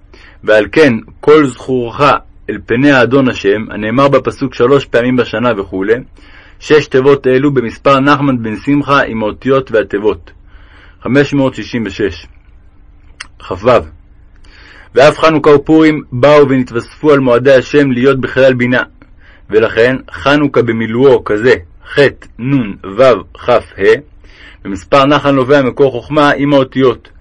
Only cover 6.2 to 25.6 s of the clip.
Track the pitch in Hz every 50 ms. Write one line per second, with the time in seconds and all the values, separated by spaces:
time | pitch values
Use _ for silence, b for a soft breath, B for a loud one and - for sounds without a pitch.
6.2 | b b b b b b b b - - 156 147 - - - 131 131 143 139 139
7.2 | - 127 127 131 143 147 139 127 117 110 104 - - 139 135 135 135 143 147 131
8.2 | 143 139 127 117 113 110 107 - - 139 143 143 135 135 143 139 - 110 110 110
9.2 | 110 104 - - - 131 135 135 131 - 110 107 98 - 101 101 107 107 87 -
10.2 | - - - - b b b b b b b b b b b b - 110 127 143
11.2 | 143 - 143 143 135 127 - 113 104 - - 117 107 98 90 - 107 90 85 -
12.2 | - - - - _ _ - - - - _ - - - - - - - - -
13.2 | - - - - - - 95 92 107 123 120 101 80 - - - - - - -
14.2 | - - b b b b b b b b b b b b - 117 139 156 147 -
15.2 | 160 160 160 147 147 156 147 143 - - 156 156 160 156 156 143 - - 127 120
16.2 | 127 147 151 147 143 131 135 131 123 - 113 117 113 - - - - 156 143 139
17.2 | 131 127 120 120 127 139 135 127 120 - - 147 143 135 123 120 127 139 135 131
18.2 | 120 - - 127 135 135 127 120 123 123 127 120 - - _ _ _ - b b
19.2 | b b b b b - 98 110 110 104 - 110 117 127 131 127 - - - -
20.2 | - 139 147 151 147 131 - 127 120 113 113 113 113 107 113 120 139 139 92 90
21.2 | 87 - 104 107 113 127 110 - - - - - - - - 147 139 123 - -
22.2 | - - - - 117 135 143 131 110 98 90 - - 85 98 110 135 131 113 92
23.2 | - - - - - 120 120 107 104 - - 98 95 107 113 139 147 _ - -
24.2 | B B B B B B B B - 101 98 - - - 143 139 135 143 147 139
25.2 | 143 143 139 135 123 123 147 143